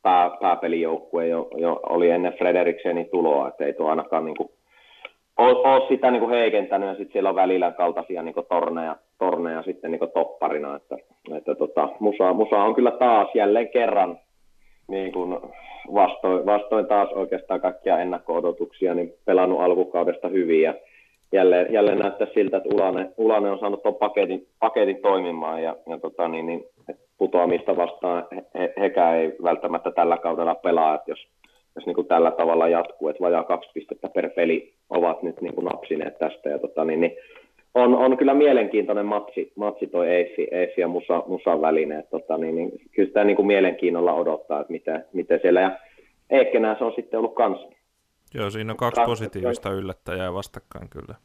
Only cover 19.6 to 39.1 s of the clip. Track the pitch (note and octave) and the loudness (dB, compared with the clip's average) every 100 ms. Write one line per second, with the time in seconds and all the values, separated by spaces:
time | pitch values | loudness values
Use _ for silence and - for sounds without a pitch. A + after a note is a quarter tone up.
19.6 | F2+ F2+ F2+ F2 F2 F2 F2+ F#2+ E2+ D#2+ | 2 2 0 0 -2 -2 -2 -2 2 4
20.6 | D#2+ D2+ - _ _ _ _ F#2+ F#2 F2+ | 2 0 -14 _ _ _ _ 4 4 4
21.6 | F2+ A2 G2+ G2+ G2+ - G#2 A2 G2 F#2+ | 2 2 4 2 -2 -4 -2 0 0 -2
22.6 | - G2+ F#2+ F#2 F#2 - A2 G#2+ G2+ G2 | 0 0 0 -2 -6 0 2 2 2 -2
23.6 | G#2 G2+ G#2+ F#2+ G#2 - F#2 F#2 - _ | -4 -2 -2 0 -2 0 0 -2 -10 _
24.6 | A2 A#2 G2 F#2+ G2+ F#2+ F2+ E2 D#2+ E2 | -2 2 0 2 0 2 -2 -6 -6 -4
25.6 | E2 - E2 D#2+ D#2+ - E2 E2 E2 E2 | -6 -8 -12 -10 -10 -4 -4 -4 -6 -8
26.6 | - _ - - _ _ F#2+ F2+ F2 F2 | -12 _ -18 -18 _ _ 0 2 2 0
27.6 | - F2 F2 - F2+ F2 - F2+ - - | 0 -2 -2 -4 -4 -4 -6 -14 -14 -6
28.6 | F2 G2 G2 F#2+ E2+ E2 D#2+ - E2+ D#2+ | -6 -2 -2 2 2 2 0 -2 -2 -2
29.6 | F2 E2+ F2+ E2+ E2+ E2+ E2+ E2 E2+ D#2+ | -2 -4 -4 0 0 0 -2 -2 -2 -2
30.6 | F2+ E2 D#2 D2+ - D2+ - _ _ _ | 0 2 2 0 -6 -12 -14 _ _ _
31.6 | _ D#2+ F2 F2 - E2 E2 E2 E2 E2 | _ -14 -6 -4 0 2 4 2 2 2
32.6 | E2 E2+ E2 - D#2+ D2+ F2+ E2+ D#2+ D2+ | 4 2 0 -4 -6 -2 0 0 0 -4
33.6 | - D#2+ - - E2 F2 F2 - E2+ D#2+ | -4 -14 -12 -12 -6 -4 -4 0 0 0
34.6 | - _ _ F2 E2+ D#2+ F2 - F2 F2+ | -4 _ _ 0 0 -2 -6 -8 -8 -6
35.6 | F2+ - - D2+ D#2 - D#2 - - D2 | -6 -8 -6 -6 -6 -4 -6 -4 -6 -6
36.6 | - D#2 D#2+ D#2+ E2+ - - - _ _ | -4 -4 -2 0 -2 -2 -20 -20 _ _
37.6 | _ B2 B2 B2+ B2+ C3 C3+ C#3 D3 B2+ | _ 4 6 6 4 4 4 6 6 6
38.6 | G#2 G#2+ G2 G#2 G2+ | 4 0 0 -2 0